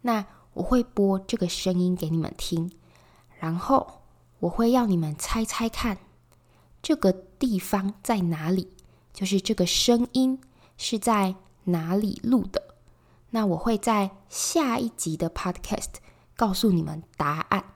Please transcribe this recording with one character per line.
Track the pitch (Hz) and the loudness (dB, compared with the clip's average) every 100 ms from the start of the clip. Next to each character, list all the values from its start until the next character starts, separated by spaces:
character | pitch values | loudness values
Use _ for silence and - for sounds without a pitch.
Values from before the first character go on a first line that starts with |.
那 | 240 226 196 - _ | 0 -2 -4 -16 _
我 | - | -6
会 | - 254 | 2 2
播 | 240 - 196 190 | 2 2 2 2
这 | 190 233 | -2 -2
个 | 175 | -2
声 | - 185 180 | -2 0 2
音 | 180 | 0
给 | 180 156 | 0 -2
你 | 160 | -2
们 | 156 | -2
听， | - - 165 170 - _ _ - - _ - | -6 -4 -2 -4 -8 _ _ -20 -20 _ -8
然 | 160 | -4
后 | 170 - 269 - - - _ _ _ | -4 2 2 2 -14 -20 _ _ _
我 | 175 | -2
会 | - 233 | 2 4
要 | 254 | 4
你 | 233 175 | 4 2
们 | 156 151 | 0 -4
猜 | - 226 | -4 -4
猜 | 220 - 226 | -2 -2 -4
看， | - 233 185 - _ _ _ _ _ _ - | -2 -4 -4 -10 _ _ _ _ _ _ -14
这 | - | -2
个 | 302 196 | 2 2
地 | 185 - _ 254 196 | 2 -10 _ -2 0
方 | - 202 196 214 | 0 -2 -2 -6
在 | - 220 | -2 0
哪 | 175 156 156 | 0 -2 0
里？ | 190 - - - _ _ | -2 -2 -18 -20 _ _
就 | - | -6
是 | 190 196 | 0 0
这 | - | 0
个 | 220 | 0
声 | 180 - - 233 240 | 2 4 4 4 4
音 | 262 262 262 - _ - - | 0 0 -2 -10 _ -20 -10
是 | - 220 | -6 -2
在 | 240 214 190 190 - _ | 0 2 0 -4 -14 _
哪 | - 170 160 | -2 -2 0
里 | 196 208 - | -2 -2 -4
录 | 226 247 | 2 2
的？ | - - - - - _ _ _ _ | 2 -6 -8 -20 -20 _ _ _ _
那 | 226 | -2
我 | 208 160 | 0 0
会 | 240 214 | 0 0
在 | 233 214 196 - _ | 2 2 0 -6 _
下 | - - 339 277 233 | -6 0 0 2 0
一 | 233 | -4
集 | - 170 156 | -4 -6 -2
的 | 165 | -4
podcast | - 180 175 - - - - - _ _ | -2 -6 -6 -6 -6 -6 -14 -20 _ _
告 | - 220 | 0 0
诉 | 185 220 | 4 4
你 | 175 | 4
们 | 156 156 - - | 0 -8 -14 -4
答 | 147 156 - | -2 -2 -2
案。 | 196 - | -4 -4